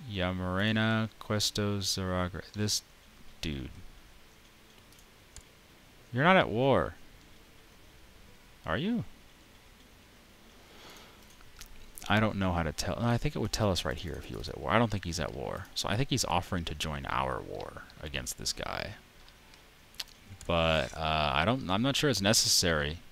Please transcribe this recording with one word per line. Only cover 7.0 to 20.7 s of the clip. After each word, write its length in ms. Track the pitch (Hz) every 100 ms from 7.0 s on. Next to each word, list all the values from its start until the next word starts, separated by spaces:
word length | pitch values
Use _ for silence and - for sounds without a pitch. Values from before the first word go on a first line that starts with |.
| - - - - - - - - - - - - - - - - -
Are 120 | 90
you? 260 | 185 240 - - - - - - - - - - - - - - - - - - - - - - - - - - - - - - -
I 120 | 101
don't 180 | 110 98
know 160 | 95
how 100 | 87
to 80 | 80
tell. 260 | - - -
I 180 | 117 120
think 180 | 151 -
it 40 |
would 120 | 110
tell 200 | - 104
us 120 | 85
right 140 | 76 -
here 160 | 82
if 120 | 64 -
he 100 | 53
was 120 | -
at 120 | -
war. 120 | 67
I 80 | 107
don't 100 | 117
think 160 | 104 90
he's 140 | 82
at 160 | 65 60
war. 300 | 52 50 - -
So 140 | -
I 80 | 107
think 120 | 139
he's 160 | 131 -
offering 380 | 87 - 92 82
to 100 | 76
join 300 | 80 71 69
our 340 | 64 65 58
war 420 | 50 50 50 - - -
against 360 | 76 69 64 -
this 160 | -
guy. 400 | - - - - - - - - - - - - - - - - - - - -
But, 480 | 85 82